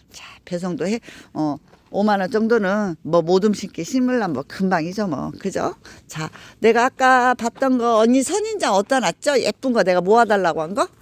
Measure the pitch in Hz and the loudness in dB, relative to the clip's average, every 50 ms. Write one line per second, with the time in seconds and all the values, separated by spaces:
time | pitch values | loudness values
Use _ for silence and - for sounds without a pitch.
0 | _ _ - - - - - - _ - 180 170 180 185 175 143 156 185 214 233 | _ _ -20 -20 -20 -20 -20 -20 _ -10 -8 -6 -6 -6 -6 -4 -4 -4 -4 -4
1 | - - - - - - - 151 156 151 139 147 - _ _ _ _ _ - 185 | -6 -12 -20 -20 -20 -12 -8 -6 -4 -4 -4 -8 -12 _ _ _ _ _ -4 -2
2 | 202 214 208 196 190 180 - 214 226 220 233 233 208 185 196 214 208 190 165 - | 0 2 2 0 0 -2 -2 -2 0 2 2 0 2 0 0 -2 -2 -4 -6 -8
3 | - 143 165 170 160 165 180 190 190 220 202 - - 185 - - 165 - - 262 | -4 0 0 2 2 2 2 2 2 2 0 -2 -6 -10 -10 -10 -8 -4 -2 -2
4 | 247 254 254 247 214 180 151 123 143 - - - 190 185 190 170 156 170 185 214 | 0 0 0 -2 -2 -2 -4 -6 -8 -10 -6 -4 -2 -2 0 -2 -2 -4 -6 -6
5 | 208 190 147 - 151 156 - - - 196 180 175 - 330 415 - - - - - | -4 -4 -4 -6 -6 -8 -10 -8 -10 -8 -6 -4 -4 -4 -6 -8 -14 -20 -20 -20
6 | - - - 156 156 156 - - - - - _ - 220 233 233 240 262 - - | -20 -14 -10 -10 -10 -10 -12 -16 -20 -20 -8 _ 2 2 4 4 2 0 0 2
7 | 262 262 262 254 240 254 247 - 220 233 - - 269 269 262 247 233 240 233 214 | 4 4 4 4 4 2 0 0 -2 -6 -4 -2 0 0 0 0 2 2 4 4
8 | 220 233 247 269 254 - 349 427 415 440 440 392 320 262 208 190 208 - 269 269 | 4 4 4 2 2 0 -2 -4 -2 -4 -4 -2 0 0 2 0 2 2 0 0
9 | 226 170 - - - 294 285 247 - - 214 - - 269 240 226 185 185 180 180 | 0 -2 -4 -2 -2 0 0 0 0 0 -4 -2 -2 0 0 2 2 2 2 2
10 | 175 185 214 240 233 208 214 202 185 170 156 165 156 160 202 226 339 381 - _ | 2 4 4 4 4 4 2 2 2 0 0 -2 -4 -4 -4 -4 -4 -4 -6 _